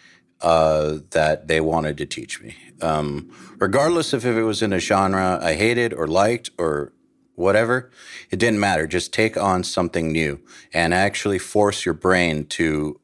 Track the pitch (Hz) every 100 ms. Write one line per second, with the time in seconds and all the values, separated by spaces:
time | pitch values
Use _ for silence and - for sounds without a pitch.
0 | - _ _ - 85 80 78 78 76 76
1 | - 80 76 78 - 80 80 80 76 73
2 | 73 - 58 - 55 - - - 82 78
3 | 73 71 - - - - 98 131 156 170
4 | - 127 123 113 110 101 107 92 - 98
5 | 95 95 92 90 82 80 113 120 117 65
6 | 76 90 107 120 - - 82 73 67 _
7 | _ _ _ - 92 104 117 127 - -
8 | - - - 98 117 107 101 80 80 90
9 | - - 110 - 98 92 90 92 87 87
10 | 80 80 76 71 - - - 82 85 90
11 | 98 - 104 95 - 104 101 98 87 78
12 | 92 92 87 76 73 - 80 76 76 -